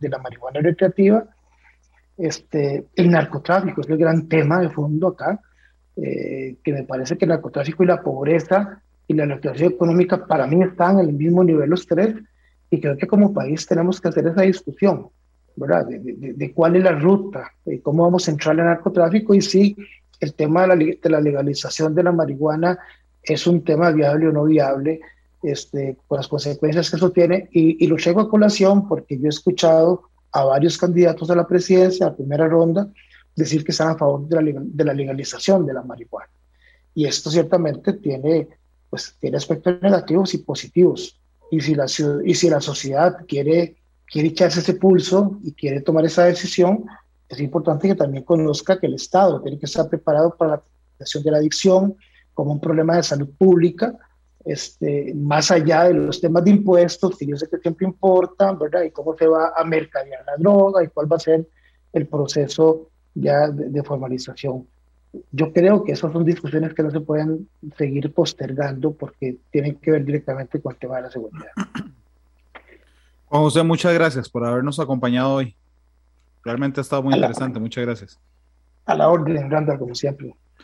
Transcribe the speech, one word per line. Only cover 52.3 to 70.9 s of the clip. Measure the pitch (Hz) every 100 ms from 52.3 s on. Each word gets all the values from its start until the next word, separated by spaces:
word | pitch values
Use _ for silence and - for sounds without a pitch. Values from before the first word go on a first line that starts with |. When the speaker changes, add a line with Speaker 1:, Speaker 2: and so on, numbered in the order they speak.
Speaker 1:
como | - 143
un | 147
problema | 160 160 160 170
de |
salud | 170 143 143 -
pública, | 190 175 170 - 240 - _ _ _ _
este, | - 147 - - 151 143 139
más | 147 143 151 156
allá | 175 156 160
de | 175
los | 160 147 -
temas | 170 170
de | 175
impuestos, | 202 202 175 175 - 185 -
que | 143
yo | 143
sé | 156
que | 170
siempre | 170 165 190
importan, | 180 190 185 180 - 196 185
¿verdad? | 151 175
Y | 160
cómo | - 151 160
se | 160
va | 160 170 165
a |
mercadear | 165 160 151 139 135 131 135
la | 147
droga | 180 202 196 196
y | 165
cuál | - 147
va | 165
a |
ser | 160 160 160 _ _ _ _
el | 160 147
proceso | 151 139 151 139 - 160 160 160 _ _
ya | - 143 143 151
de, | 147 -
de | 143
formalización. | 143 139 127 127 127 - 139 127 127 _ _ _ _ - -
Yo | 135 156
creo | 175 180 208
que | 208
esas | 147 160
son | 165
discusiones | 165 170 147 156 156
que | -
no | 156
se | 151
pueden | 151 151 156 160 196 _ 151 -
seguir | 143 139 143
postergando | 160 160 - 131 131 139 135 151
porque | 151 139 - 131 127 _
tienen | 147 143 147
que | -
ver | 156
directamente | 139 143 143 135 131 151
con | 147
el | 127
tema | 127